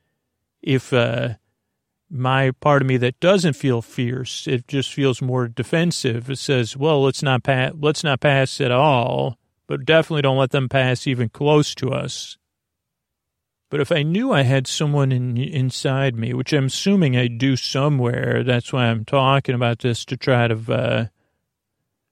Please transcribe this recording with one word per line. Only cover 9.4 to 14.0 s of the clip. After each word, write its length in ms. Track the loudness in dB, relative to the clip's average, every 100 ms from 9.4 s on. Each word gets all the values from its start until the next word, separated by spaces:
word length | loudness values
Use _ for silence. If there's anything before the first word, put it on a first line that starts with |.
| _ _ -8
but 200 | -4 2
definitely 380 | 2 2 0
don't 140 | 2 2
let 140 | 2
them 160 | 0 0
pass 400 | 2 2 0 -2
even 220 | -2 -4
close 440 | -2 2 4 2 -2
to 160 | -4
us." 460 | -4 -6 -10 -14 -18 _ _ _ _ _ _ _ _ _ _ _ _ _
But 100 | -4
if 140 | 0
I 100 | 0